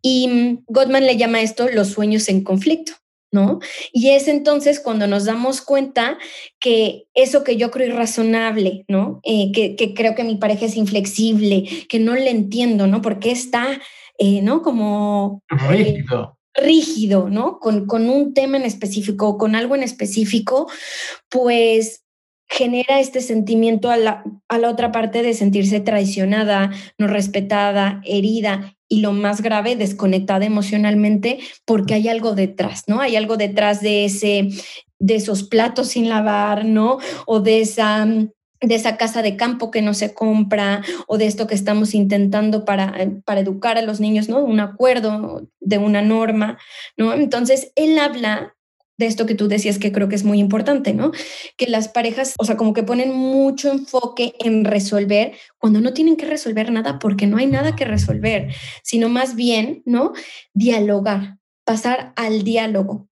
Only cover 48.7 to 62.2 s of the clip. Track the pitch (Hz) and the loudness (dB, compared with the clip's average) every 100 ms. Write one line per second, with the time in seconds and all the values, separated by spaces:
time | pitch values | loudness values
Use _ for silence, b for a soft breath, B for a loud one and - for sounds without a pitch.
48.7 | _ _ - 226 220 220 208 208 208 208 | _ _ -4 -2 -2 -2 0 0 0 -2
49.7 | 196 208 196 196 202 202 208 202 214 262 | -2 -2 -2 -2 0 2 2 2 0 0
50.7 | 277 269 208 269 311 B B B - 247 | 0 0 0 -2 -4 B B B -6 -2
51.7 | 220 214 240 226 226 262 - 226 220 220 | -2 0 -2 -2 -4 -6 -4 -2 0 0
52.7 | 208 214 240 262 262 262 269 269 277 285 | 0 0 0 0 -2 0 2 2 2 -2
53.7 | 277 269 254 240 - 233 - 233 220 202 | -2 -2 -2 -2 -6 -6 -2 0 2 2
54.7 | 208 196 208 202 208 214 B B _ 226 | 0 0 0 2 0 0 B B _ 2
55.7 | 214 240 254 320 311 302 302 240 214 220 | 4 2 2 2 2 0 -6 -4 -4 -2
56.7 | 226 220 139 214 196 202 214 269 269 294 | -2 -2 -4 -2 0 2 2 2 0 0
57.7 | - 262 214 190 208 214 208 196 B B | -2 -2 0 0 0 -2 -2 -4 B B
58.7 | B - 233 226 240 262 233 240 226 226 | B -4 0 0 0 -2 0 0 0 -2
59.7 | 320 - 240 302 B B B B 196 226 | -6 -2 0 0 B B B B 0 2
60.7 | 226 208 202 202 196 196 - _ _ - | 2 2 2 0 -2 -6 -14 _ _ -4
61.7 | 220 247 254 247 - | -2 0 -4 -6 -6